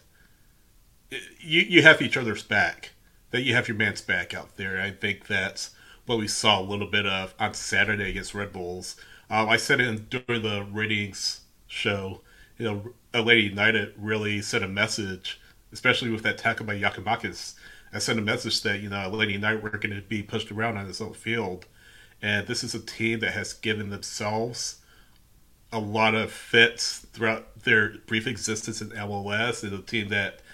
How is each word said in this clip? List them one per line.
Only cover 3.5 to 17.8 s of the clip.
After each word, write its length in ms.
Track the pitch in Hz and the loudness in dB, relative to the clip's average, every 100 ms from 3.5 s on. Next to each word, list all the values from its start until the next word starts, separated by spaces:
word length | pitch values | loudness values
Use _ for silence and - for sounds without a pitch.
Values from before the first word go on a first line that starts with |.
| 120 | 2
have 140 | 120 | 2
your 80 | 104 | 0
man's 240 | 107 95 | 0 -2
back 320 | - 92 87 | -2 -2 -2
out 240 | 90 - - | -8 -12 -8
there. 240 | 95 95 | -6 -4
I 100 | 98 | -4
think 360 | 98 104 98 - | -4 -4 -6 -4
that's 440 | 101 98 - - - - - - | -2 -2 -6 -12 -14 -20 -14 -4
what 120 | 117 | -2
we 80 | 104 | -2
saw 320 | - 110 101 | 2 4 4
a 20 | |
little 260 | 95 101 95 | 2 -4 -2
bit 180 | 104 101 | 0 0
of 280 | 95 92 - | -2 -4 -4
on 140 | 107 | -4
Saturday 560 | - - 98 101 104 98 | -4 -2 2 2 2 -2
against 240 | 90 90 | -4 -6
Red 180 | 104 101 | -8 -8
Bulls. 460 | 95 87 90 92 - - - - | -6 -8 -8 -10 -16 -20 -20 -2
Um, 180 | 107 110 | 0 4
I 80 | 117 | 4
said 240 | - 135 | 4 2
it 80 | 127 | 2
in, 200 | 107 107 | -2 -4
during 340 | 123 127 117 | -6 -2 -2
the 240 | 107 101 101 | 0 -2 -4
ratings 720 | 101 107 107 101 92 - - - _ - | -4 0 0 -2 -4 -6 -6 -12 _ -14
show, 560 | - 110 101 95 90 - - - - | -4 -2 -2 -4 -10 -16 -20 -20 -8
you 80 | 117 | -4
know, 240 | 104 101 - _ | -4 -8 -16 _
Atlanta 260 | 120 117 117 | 0 6 6
United 540 | 104 98 104 110 101 - | 6 4 4 4 0 -6
really 440 | 104 107 104 104 | -4 -2 0 -2
sent 240 | 101 120 98 | -2 -2 -2
a 40 | |
message, 720 | 98 107 - 98 92 - - - - _ | 0 -2 -2 -6 -8 -10 -14 -16 -20 _
especially 380 | 113 127 120 123 | -2 2 2 0
with 140 | 110 | -2
that 140 | 110 101 | -2 -2
tackle 280 | 117 113 110 | -2 -2 -4
by 120 | 101 | -4
Giakoumakis. 760 | 101 - 98 113 101 87 - - - - | -4 -2 -2 -2 -2 -8 -12 -16 -20 -20